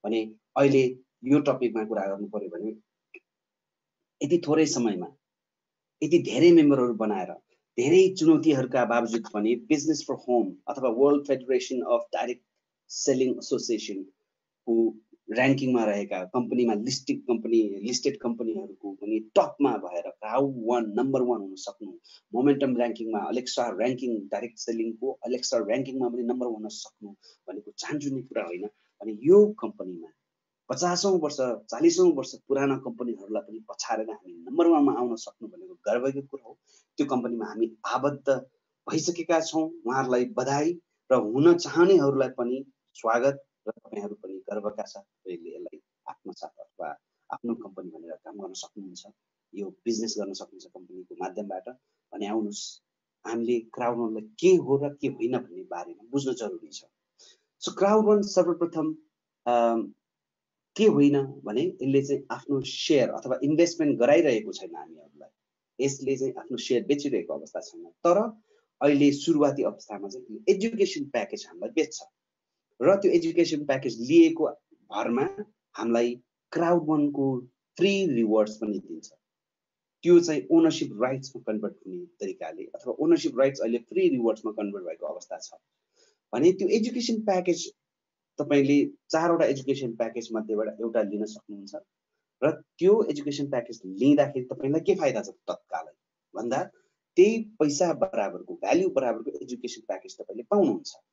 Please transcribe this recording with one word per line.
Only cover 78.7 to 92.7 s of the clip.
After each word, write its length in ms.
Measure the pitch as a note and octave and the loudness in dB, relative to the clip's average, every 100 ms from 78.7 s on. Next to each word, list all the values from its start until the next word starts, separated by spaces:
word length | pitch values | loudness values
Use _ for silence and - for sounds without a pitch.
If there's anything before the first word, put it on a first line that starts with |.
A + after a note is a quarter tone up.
| G2 | -6
दिन्छ। 340 | - D#2+ - _ _ _ _ _ _ _ _ _ | -8 -16 -16 _ _ _ _ _ _ _ _ _
त्यो 180 | E3+ F3 | 8 8
चाहिँ 260 | E3+ D3 - | 8 -2 4
ownership 380 | E3 E3 C#3 E3 G#2 | 6 6 2 -4 -2
राइट्समा 500 | B2 C3+ - - - | -2 -2 -8 -12 -6
convert 220 | G#2+ G#2 - - | -4 -4 -8 -14
हुने 200 | F2+ F2 | -14 -14
तरिकाले 580 | _ G2+ F2+ E2 - | _ -10 -8 -12 -12
अथवा 280 | - - B2 | -16 -12 -10
ownership 460 | - D#3 E3 C#3+ B2 | -2 2 2 2 2
rights 220 | C3+ C#3 | 0 2
अहिले 180 | A2+ A#2 | -2 -4
free 300 | - F#3 F3+ | -4 0 2
रिवार्ड्समा 440 | C3 A2+ A2 A2 | 2 0 0 -6
convert 320 | G#2+ G#2 G2+ | -6 -8 -8
भएको 220 | F2 D#2+ D2+ | -10 -10 -10
अवस्था 320 | E2+ - F2 | -12 -14 -16
छ। 120 | - - _ _ _ _ _ _ _ | -16 -20 _ _ _ _ _ _ _
भने 180 | A2+ E3 | 2 2
त्यो 160 | F#3+ G3 | 4 0
एजुकेसन 560 | A3+ A3+ A#3+ A#3 A3 | 0 0 -4 -4 -2
प्याकेज 480 | G#3+ F#3 F3+ D#3+ - _ _ _ _ _ _ - | 0 0 0 -2 -4 _ _ _ _ _ _ -8
तपाईँले 480 | C#3+ C#3+ C#3 C#3+ - - _ | 2 4 6 4 2 -4 _
चारवटा 340 | D#3+ E3+ E3 | 0 2 4
एजुकेसन 500 | D3+ C3+ C3 C3+ B2+ | 2 0 -2 -4 -4
प्याकेज 340 | A2 A2+ A#2+ A2 | -4 -4 -4 -6
मध्येबाट 480 | A2 G#2+ G#2 G#2+ - | -6 -4 -2 -2 -4
एउटा 220 | A2+ A#2 | -4 -2
लिन 220 | G#2 G#2 | -2 -4
सक्नुहुन्छ 500 | G#2+ - - G2+ G2+ D4+ _ _ _ _ _ _ | -8 -10 -18 -18 -14 -16 _ _ _ _ _ _
र 60 | D3 | -2
त्यो 520 | - _ | -2 _